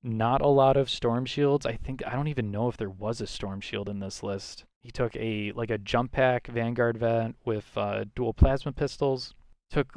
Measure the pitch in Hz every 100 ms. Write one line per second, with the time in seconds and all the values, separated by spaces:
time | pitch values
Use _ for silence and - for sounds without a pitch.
0 | 120 110 110 135 143 139 135 135 135 -
1 | 120 117 127 - 143 143 131 110 - 131
2 | - 127 147 135 107 101 120 - 104 95
3 | 104 117 101 - 101 98 - 104 101 101
4 | 98 - 98 98 - - - _ 123 -
5 | 120 113 113 107 104 104 113 110 95 120
6 | 123 - 131 123 - 117 117 120 117 117
7 | 117 117 113 - - 110 - - 104 104
8 | 104 - 120 110 127 135 - - 143 -
9 | 143 131 - - - - _ 151 135